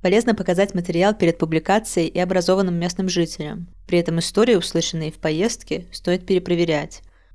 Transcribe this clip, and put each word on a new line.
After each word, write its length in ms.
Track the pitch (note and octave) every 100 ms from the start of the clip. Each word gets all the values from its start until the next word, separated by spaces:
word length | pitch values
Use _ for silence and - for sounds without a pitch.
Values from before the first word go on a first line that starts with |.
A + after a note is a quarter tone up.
Полезно 320 | F#3 G#3 A#3
показать 400 | A3 F#3 F3+ G3+
материал 400 | F3+ F3 E3+ G3
перед 240 | G#3 E3+ -
публикацией 680 | D#3+ D#3+ D#3 G#3 - F3+ E3
и 100 | -
образованным 560 | F3+ F#3 F3 F#3+ F#3
местным 340 | E3+ F3 F3 F#3
жителям. 600 | F3 E3 - D3+ E3+ E3+ - -
При 140 | F3
этом 180 | E3+ E3
истории, 380 | - G#3 A#3 G3+
услышанные 560 | - E3+ - E3 D#3
в 60 | -
поездке, 680 | D#3+ D#3 A#3 - - - F3
стоит 340 | - - F#3 F3+
перепроверять. 760 | F#3 F3+ E3+ E3+ D3+ D3+ - - _ _